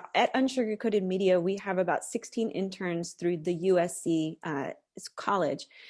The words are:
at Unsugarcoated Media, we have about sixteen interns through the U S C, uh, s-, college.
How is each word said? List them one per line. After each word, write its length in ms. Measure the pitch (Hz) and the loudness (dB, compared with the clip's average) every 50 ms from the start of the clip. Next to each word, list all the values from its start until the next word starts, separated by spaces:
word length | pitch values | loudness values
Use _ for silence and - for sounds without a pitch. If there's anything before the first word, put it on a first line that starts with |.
| - - - | -2 0 2
at 180 | - 233 247 - | 2 4 4 4
Unsugarcoated 720 | 254 262 269 254 262 240 214 214 208 - 233 208 214 185 | 2 2 2 2 0 -2 -2 -2 -2 -2 0 0 2 2
Media, 360 | 185 185 190 196 190 185 180 | 0 0 2 4 4 4 4
we 180 | 170 185 196 196 | 4 2 -2 -2
have 200 | - 202 190 180 | -4 -2 0 0
about 260 | 185 170 160 - - | 0 2 0 -2 -2
sixteen 460 | - - 233 - - - - 226 233 | -4 -6 -6 -6 -6 -4 -4 -4 -2
interns 600 | - - 190 190 190 - 196 180 170 170 170 170 | -2 -4 -4 -4 -4 -6 -4 -2 -2 -2 -4 -6
through 260 | - - 175 175 175 170 | -6 -4 -2 0 0 0
the 160 | 151 180 175 | -2 -2 -2
U 240 | 165 170 190 185 180 | 0 2 4 4 4
S 240 | 170 180 - - | 4 2 0 -4
C, 380 | - 175 165 160 156 156 165 - - | -2 0 2 2 2 0 -4 -6 -6
uh, 280 | 170 156 139 135 - - - _ _ _ - | -6 -4 -4 -4 -6 -8 -12 _ _ _ -18
s-, 100 | - - | -18 -16
college. 600 | _ - - - 202 196 175 143 135 165 - - - - - - | _ -6 -2 0 0 2 2 0 -2 -4 -8 -12 -20 -20 -20 -20